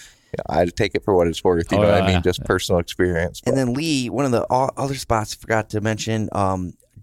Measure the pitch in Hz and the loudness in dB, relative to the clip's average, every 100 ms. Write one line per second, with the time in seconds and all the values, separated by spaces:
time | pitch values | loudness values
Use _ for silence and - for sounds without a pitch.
0 | - _ _ - - 80 90 - 101 - | -20 _ _ -12 -4 0 0 0 -2 0
1 | - 92 85 80 92 85 82 101 104 87 | 2 2 2 2 2 2 2 2 4 4
2 | 95 90 87 85 - 92 - 90 - - | 4 2 2 -2 -2 -2 0 0 -2 0
3 | 90 85 - - - 131 127 127 165 139 | 0 2 -2 -4 -2 0 0 -2 0 -2
4 | 120 110 139 117 - 127 135 - 139 135 | -2 -2 0 0 2 0 0 -2 -6 -6
5 | - 113 107 - - 113 107 107 107 104 | -2 -2 -2 -8 -2 -2 -2 -4 -2 -2
6 | - 110 104 - 98 95 90 - _ - | -2 -4 -2 -2 0 0 -4 -10 _ -10